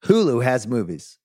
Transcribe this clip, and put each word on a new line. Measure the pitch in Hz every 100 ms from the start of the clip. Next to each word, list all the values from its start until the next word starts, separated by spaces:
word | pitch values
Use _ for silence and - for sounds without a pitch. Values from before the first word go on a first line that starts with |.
Hulu | - 220 175 120
has | 127 127 107
movies. | 120 87 80 - -